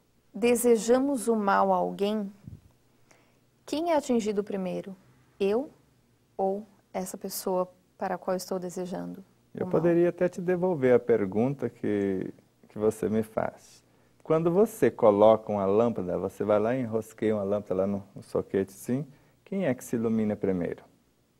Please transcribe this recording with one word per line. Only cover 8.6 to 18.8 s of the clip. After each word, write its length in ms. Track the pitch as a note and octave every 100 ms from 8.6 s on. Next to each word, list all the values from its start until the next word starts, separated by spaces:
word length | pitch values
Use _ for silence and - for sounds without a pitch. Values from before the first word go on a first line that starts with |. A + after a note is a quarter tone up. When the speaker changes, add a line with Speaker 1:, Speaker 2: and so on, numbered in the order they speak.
| F3+ F#3 F3+ F3+ F3 F3+ - _ _
Speaker 2:
Eu 120 | - F#3
Speaker 1:
o 40 |
mal? 20 |
Speaker 2:
poderia 360 | D#3+ E3+ E3+ F3
até 220 | - F3+
te 100 | G3
devolver 560 | E3+ F3 F#3 D#3+ B2+ A#2+
a 40 |
pergunta 680 | - A2+ G2 G2+ B2+ C#3+ A#2+
que, 640 | - G#2+ G#2 G2 F#2+ F#2 - _ _ _
que 100 | G#2+
você 300 | A2 - G#2
me 140 | A2
faz. 580 | A2 - G1+ - - - _ _ _ _
Quando 280 | - D#3+ E3+
você 400 | F3+ A3+ - A#2+
coloca 600 | - A2+ G2+ G#2+ A2 -
uma 140 | G#2 G2
lâmpada, 500 | G#2 A#2 G#2+ F2+ F2+
você 260 | F#2+ -
vai 160 | G#2 G#2
lá 160 | A2 C3
e 60 |
enrosqueia 540 | A#2 A2 - - A2 G#2+
uma 80 |
lâmpada 380 | G2 G#2 G2+ F#2+
lá 60 | G2
no, 160 | G2 - -
no 60 |
soquete, 500 | - F#2 - G2 F#2+
sim, 340 | -